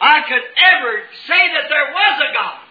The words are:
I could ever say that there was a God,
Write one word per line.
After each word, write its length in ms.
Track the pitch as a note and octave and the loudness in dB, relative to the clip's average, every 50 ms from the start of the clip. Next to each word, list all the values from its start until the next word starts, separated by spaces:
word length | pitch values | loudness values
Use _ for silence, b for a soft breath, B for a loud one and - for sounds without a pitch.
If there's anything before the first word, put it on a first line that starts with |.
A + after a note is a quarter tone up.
| - | 2
I 120 | - - | 4 4
could 580 | - - - B3+ B3 A#3+ - - D4 F4 F#4 D4+ | 4 2 0 -4 -4 -4 -4 0 2 4 4 4
ever 180 | C4 B3+ A#3 G#3+ - - - - - - - | 2 0 -4 -6 -6 -10 -14 -20 -12 -6 -2
say 120 | E4+ F#4+ F4+ | 0 0 0
that 260 | F4 E4 D4 - - | 0 -2 -4 -4 -2
there 220 | D4+ D4+ - - D#4+ | -2 -2 -2 -2 -2
was 260 | F#4+ G#4 G4+ - - | 0 0 0 0 0
a 120 | C#5+ - - | -2 -2 -4
God, 240 | - G#3 - - - - - | -6 -6 -6 -10 -16 -20 -20